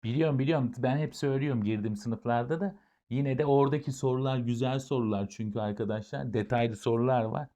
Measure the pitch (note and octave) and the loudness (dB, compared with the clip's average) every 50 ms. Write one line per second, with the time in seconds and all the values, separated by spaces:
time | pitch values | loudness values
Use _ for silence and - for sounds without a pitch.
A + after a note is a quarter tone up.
0 | - A2+ A#2+ D3 D#3+ D#3 C#3+ B2+ C3+ C#3 E3 D3 B2+ A#2 - B2 A#2+ B2+ C3 D3 | -4 -2 0 2 2 2 2 2 2 2 2 2 0 -2 -2 -2 0 0 0 0
1 | D3+ - - - - C#3 C3+ C3+ D3 D3 C3 A#2 G#2 G#2 A2 A2 G#2 A2+ G#2+ G#2 | -2 -4 -4 -2 -2 0 0 0 0 0 0 0 0 0 0 0 -2 -2 -4 -4
2 | - A#2 A2+ G#2+ - A#2+ A#2+ A#2+ A#2+ B2 D#3+ E3 G3+ G3 G3 - _ _ _ _ | -4 -4 -4 -4 0 0 0 0 0 0 -2 -2 -2 -4 -4 -8 _ _ _ _
3 | _ _ A#2 C3 C#3+ C3+ C3 B2+ D3+ C#3+ C#3 C#3 C#3 C#3 C#3 D3 C#3+ - C3 - | _ _ -2 -2 0 0 2 0 4 4 6 6 6 4 2 -2 -2 -4 -6 -2
4 | - C3 B2+ B2+ C3+ C3 C3 C3 A#2+ A#2 A#2+ A#2 B2+ B2+ C3 C3+ C3+ - C#3+ B2+ | 0 0 0 2 0 0 0 0 0 0 0 0 0 0 0 -2 -2 -2 -2 0
5 | A#2 G#2+ G#2+ G2 G2 G2 - - A2 G#2+ G#2 A2+ G#2+ G#2 G#2 G#2+ A2+ G2+ G#2+ G#2+ | 2 0 0 0 -2 -4 -4 -6 -6 -4 -2 -2 -2 -2 -2 -2 -2 -2 -2 -4
6 | G#2 - - C#3 C#3 C3+ G#2 A2 G#2 - B2 A#2+ A#2 A#2 A2 G#2 - B2+ A#2 A#2 | -4 -6 -8 -6 -6 -2 -2 -2 0 2 2 2 2 0 -2 -2 0 0 2 2
7 | A#2+ B2+ C3 B2 A2+ A2 A2+ - D3 - _ | 2 2 2 2 2 0 -2 -4 -6 -8 _